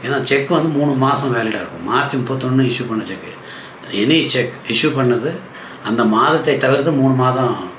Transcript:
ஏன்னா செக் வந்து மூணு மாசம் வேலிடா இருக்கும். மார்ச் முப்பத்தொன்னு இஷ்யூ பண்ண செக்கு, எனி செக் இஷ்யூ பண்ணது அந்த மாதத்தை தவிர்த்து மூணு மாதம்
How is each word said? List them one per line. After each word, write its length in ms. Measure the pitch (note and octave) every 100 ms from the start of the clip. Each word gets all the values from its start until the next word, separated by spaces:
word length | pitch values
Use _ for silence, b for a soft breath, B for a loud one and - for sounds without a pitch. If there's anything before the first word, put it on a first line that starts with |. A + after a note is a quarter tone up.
ஏன்னா 200 | B2 C#3
செக் 260 | C3+ C#3 C#3
வந்து 200 | E3 D#3+
மூணு 220 | C#3+ D3
மாசம் 440 | C3+ C3+ C#3 C#3 A#2+
வேலிடா 240 | A2 G#2+
இருக்கும். 220 | - E2+
மார்ச் 320 | F2 B2 C#3+ C#3
முப்பத்தொன்னு 540 | B2 C3 C3 C3 C3
இஷ்யூ 160 | - A2
பண்ண 160 | A2
செக்கு, 280 | - - - - B B B B -
எனி 340 | G2+ A2+ D#3+ -
செக் 280 | B2+ A#2 - -
இஷ்யூ 220 | A2+ D#3
பண்ணது 420 | C3+ B2+ A#2+ C3 F3 - B B B
அந்த 200 | - A2+
மாதத்தை 540 | A2 A2 C#3 D#3+ - C#3
தவிர்த்து 340 | C3+ C3 C#3+
மூணு 220 | C#3+ C3
மாதம் 420 | C3 B2+ B2+ B2+ - -